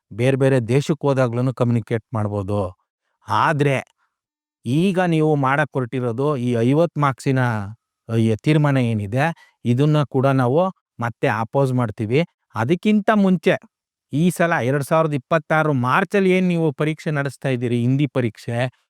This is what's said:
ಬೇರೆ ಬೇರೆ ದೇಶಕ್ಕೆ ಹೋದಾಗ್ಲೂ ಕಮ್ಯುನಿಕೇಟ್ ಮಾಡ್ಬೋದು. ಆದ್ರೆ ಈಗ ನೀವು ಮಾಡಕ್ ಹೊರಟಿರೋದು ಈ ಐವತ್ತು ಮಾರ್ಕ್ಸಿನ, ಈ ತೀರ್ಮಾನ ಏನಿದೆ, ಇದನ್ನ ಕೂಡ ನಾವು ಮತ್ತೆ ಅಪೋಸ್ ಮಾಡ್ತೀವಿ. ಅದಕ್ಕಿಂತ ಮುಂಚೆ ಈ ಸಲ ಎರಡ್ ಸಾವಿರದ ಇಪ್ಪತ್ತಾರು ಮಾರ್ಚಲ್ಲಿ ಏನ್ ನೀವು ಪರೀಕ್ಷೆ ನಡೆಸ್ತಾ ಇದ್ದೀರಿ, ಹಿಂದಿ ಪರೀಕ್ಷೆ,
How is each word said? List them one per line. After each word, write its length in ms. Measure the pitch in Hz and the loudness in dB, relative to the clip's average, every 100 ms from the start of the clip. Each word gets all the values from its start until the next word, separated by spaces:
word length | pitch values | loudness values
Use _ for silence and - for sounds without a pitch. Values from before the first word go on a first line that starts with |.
| - | -14
ಬೇರೆ 240 | 101 127 135 | -2 0 2
ಬೇರೆ 220 | 135 135 | 2 2
ದೇಶಕ್ಕೆ 480 | 110 135 143 156 143 | 2 0 0 -2 0
ಹೋದಾಗ್ಲೂ 460 | 131 127 117 127 | 0 0 0 -2
ಕಮ್ಯುನಿಕೇಟ್ 500 | 120 120 120 - 117 - | 0 0 0 -2 -6 -4
ಮಾಡ್ಬೋದು. 640 | 110 104 104 98 104 90 - _ _ _ _ - | -4 -4 -4 -4 -4 -4 -8 _ _ _ _ -4
ಆದ್ರೆ 560 | 107 139 151 143 131 - _ _ _ _ _ _ _ 117 | 0 2 2 0 -2 -6 _ _ _ _ _ _ _ -4
ಈಗ 340 | 143 190 180 | 0 0 0
ನೀವು 360 | 180 160 156 147 | 0 2 2 2
ಮಾಡಕ್ 340 | 131 143 143 | 0 0 0
ಹೊರಟಿರೋದು 640 | 139 123 131 123 117 143 143 | -2 -4 -4 -4 -2 -2 -2
ಈ 160 | 123 | -2
ಐವತ್ತು 460 | 117 120 147 170 147 | 0 2 2 0 0
ಮಾರ್ಕ್ಸಿನ, 380 | 143 123 143 131 123 107 101 110 _ _ - 113 | -2 -2 -2 0 0 -2 -8 -14 _ _ -6 0
ಈ 180 | 110 107 | 0 0
ತೀರ್ಮಾನ 340 | - 156 147 135 | 0 2 2 2
ಏನಿದೆ, 760 | 117 110 101 123 156 165 - _ 117 | 0 -2 -2 -2 -2 -4 -16 _ -2
ಇದನ್ನ 380 | 123 151 151 | 2 2 2
ಕೂಡ 240 | 139 139 135 | 0 0 2
ನಾವು 420 | 135 123 147 185 - _ - | 2 2 0 -2 -4 _ -8
ಮತ್ತೆ 280 | 117 - 143 | -8 -4 -2
ಅಪೋಸ್ 460 | 110 113 139 139 | -2 -2 -2 0
ಮಾಡ್ತೀವಿ. 520 | 127 117 - 107 135 170 _ _ 107 | 0 -2 -4 -2 0 -2 _ _ -4
ಅದಕ್ಕಿಂತ 540 | 120 180 214 214 196 214 | -2 0 2 0 2 2
ಮುಂಚೆ 420 | 190 185 190 156 - _ _ _ _ | 2 2 2 0 -2 _ _ _ _
ಈ 160 | 139 175 | -2 0
ಸಲ 240 | 160 170 165 | 0 0 0
ಎರಡ್ 200 | 120 147 | 0 -2
ಸಾವಿರದ 300 | 135 160 160 | 0 0 0
ಇಪ್ಪತ್ತಾರು 600 | 143 - 165 - 156 156 | -2 -2 -2 0 0 2
ಮಾರ್ಚಲ್ಲಿ 580 | 135 123 156 196 202 190 | 0 0 0 0 0 2
ಏನ್ 160 | 185 180 | 2 0
ನೀವು 240 | 170 160 | 0 -2
ಪರೀಕ್ಷೆ 400 | - 156 156 170 | -2 -4 -4 -4
ನಡೆಸ್ತಾ 380 | 147 139 - 143 | -4 -4 -6 -4
ಇದ್ದೀರಿ, 280 | 127 120 120 | -2 -2 0
ಹಿಂದಿ 280 | 120 135 147 | 0 0 0
ಪರೀಕ್ಷೆ, 500 | 131 120 - - 117 127 - _ | -2 -4 -6 -8 -4 -4 -6 _